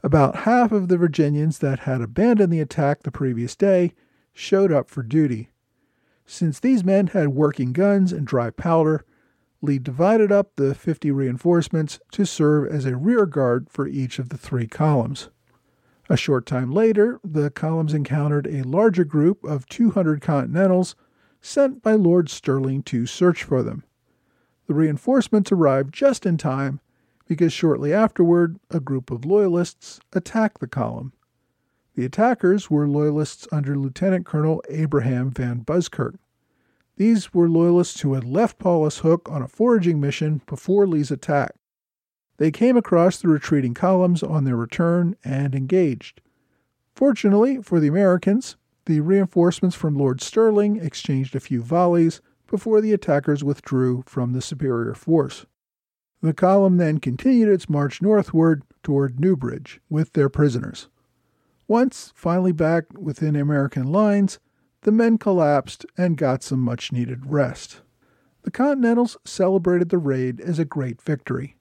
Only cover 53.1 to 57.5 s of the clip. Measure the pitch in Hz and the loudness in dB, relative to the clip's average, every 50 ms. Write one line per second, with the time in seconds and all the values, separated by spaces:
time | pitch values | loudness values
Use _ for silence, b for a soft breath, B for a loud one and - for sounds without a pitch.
53.1 | 147 147 - - 147 143 147 143 143 - _ - 135 127 127 127 123 123 127 - | 0 0 2 0 -2 0 -2 -4 -4 -4 _ -4 -2 0 0 0 -2 -4 -6 -8
54.1 | - 135 139 127 123 127 - - 151 127 147 135 120 117 117 113 - - - 165 | -6 -4 -4 -2 -4 -6 -6 -8 -8 -6 -4 -2 -2 -2 -4 -6 -8 -8 -2 0
55.1 | 160 160 135 131 - - - _ _ _ _ _ _ _ _ _ _ _ _ _ | 2 2 2 -2 -6 -16 -20 _ _ _ _ _ _ _ _ _ _ _ _ _
56.1 | _ _ - 160 151 - 190 185 190 202 196 190 180 175 175 156 151 160 - 135 | _ _ -2 -2 0 2 4 4 6 6 4 4 4 4 2 0 0 -2 -2 -4
57.1 | 123 - - 262 262 240 220 208 | -6 0 0 2 4 4 4 4